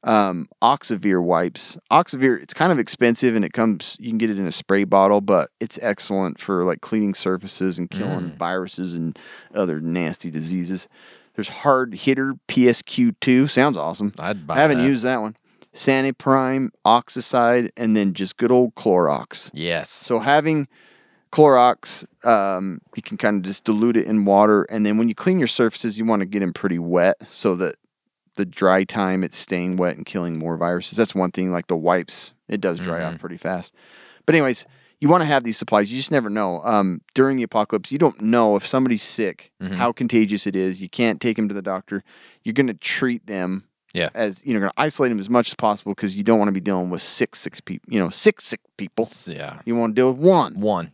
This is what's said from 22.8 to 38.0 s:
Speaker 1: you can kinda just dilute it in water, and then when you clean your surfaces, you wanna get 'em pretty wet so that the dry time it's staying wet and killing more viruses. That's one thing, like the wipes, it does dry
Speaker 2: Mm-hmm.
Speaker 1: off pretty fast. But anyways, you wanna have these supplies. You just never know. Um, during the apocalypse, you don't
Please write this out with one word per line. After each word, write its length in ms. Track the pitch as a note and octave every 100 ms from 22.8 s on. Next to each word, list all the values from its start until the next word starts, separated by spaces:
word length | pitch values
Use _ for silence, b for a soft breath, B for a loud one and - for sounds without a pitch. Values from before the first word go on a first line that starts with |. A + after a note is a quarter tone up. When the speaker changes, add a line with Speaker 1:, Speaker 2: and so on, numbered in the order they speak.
| _
Speaker 1:
you 80 | -
can 140 | - G#2+
kinda 240 | A2+ G#2
just 240 | F#2 G2
dilute 320 | - G#2+ A#2 A2+
it 100 | -
in 180 | G#2+
water, 400 | G2+ G2 G#2 G#2
and 220 | - A2 G#2
then 120 | G#2+
when 100 | A#2
you 60 | G#2+
clean 220 | - F#3
your 80 | C3
surfaces, 500 | - A#2 - A#2+ G#2
you 60 |
wanna 220 | A2+ G#2+ F#2+
get 160 | G2+
'em 100 | F#2+
pretty 260 | E2+ G2+ E2+
wet 380 | E2+ F2 F2+ - -
so 300 | - A2+ F2+
that 180 | F2+ - _ _ _ _ _ -
the 100 | F#2+
dry 380 | - F#2+ F#2+
time 400 | G2 A2+ F#2+ F#2
it's 120 | F2+ -
staying 400 | - F#2 F2+ F#2
wet 200 | F2+ C#2
and 100 | -
killing 320 | G#2 F2 D#2+
more 180 | D#2+ E2
viruses. 400 | E2+ F2 - G#2
That's 180 | A2
one 160 | G2 F#2
thing, 180 | F#2 F#2
like 140 | F2+ F2
the 100 | E2+
wipes, 560 | D#2+ F2+ E2+ - - _ _
it 120 | G#2
does 180 | F#2+ F#2
dry 220 | F#2 E2+
Speaker 2:
Mm-hmm. 140 | D#2
Speaker 1:
off 60 | E2
pretty 160 | E2+ E2+
fast. 360 | - F#2 F2 _ b b b b -
But 80 | D#3+
anyways, 300 | C3+ A#2+ - b b b
you 80 | C#3+
wanna 160 | F3+
have 180 | D#3 C#3+
these 120 | A#2 A2
supplies. 340 | - G#2+ G#2
You 60 | B2
just 140 | C3
never 180 | D3 A2+
know. 300 | G#2+ G2+ F2
Um, 360 | F2 G#2+ F#2+ F2 _
during 220 | - C3 C3+
the 60 |
apocalypse, 460 | A2+ A2+ G#2 G#2+ -
you 60 |
don't 220 | C3+